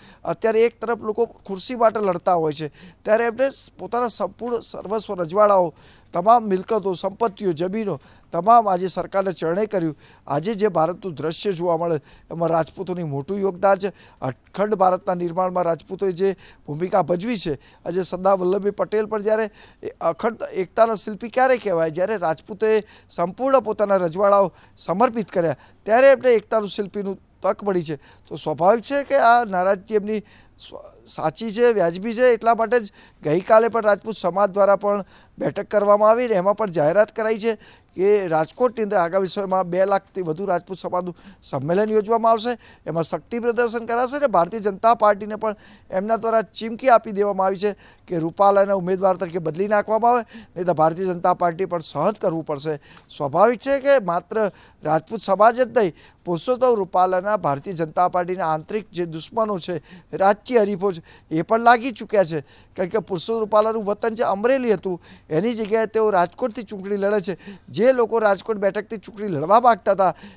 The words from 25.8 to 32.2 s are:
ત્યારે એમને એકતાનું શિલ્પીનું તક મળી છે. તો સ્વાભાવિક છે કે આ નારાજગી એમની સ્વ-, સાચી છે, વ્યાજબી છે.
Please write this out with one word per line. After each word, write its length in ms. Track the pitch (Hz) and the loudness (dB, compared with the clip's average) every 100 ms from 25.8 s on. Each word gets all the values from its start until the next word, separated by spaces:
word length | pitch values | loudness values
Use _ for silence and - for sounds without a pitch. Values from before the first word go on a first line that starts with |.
ત્યારે 240 | - 226 269 | 0 6 6
એમને 260 | 254 254 | 6 4
એકતાનું 360 | 226 202 220 202 | 2 2 -2 -2
શિલ્પીનું 500 | - 202 208 196 190 _ _ | -6 -8 -8 -8 -10 _ _
તક 200 | 185 214 | -4 -2
મળી 200 | 208 180 | -2 -2
છે. 120 | 156 147 - - - | -4 -8 -12 -20 -14
તો 80 | 156 | -10
સ્વાભાવિક 480 | - 143 175 240 | -6 2 4 4
છે 200 | - 277 | 0 -4
કે 120 | 269 277 | 0 4
આ 280 | 233 240 | 6 4
નારાજગી 520 | 233 190 185 196 202 214 | 2 0 0 0 -2 -4
એમની 240 | 202 214 - - _ - | -2 -6 -8 -18 _ -20
સ્વ-, 460 | - - - - - | -20 -18 -20 -20 -14
સાચી 440 | - 151 156 226 | -6 -4 -4 -6
છે, 220 | 202 240 | 2 2
વ્યાજબી 400 | 214 170 175 214 | 4 0 -2 -6
છે. 80 | 220 | 2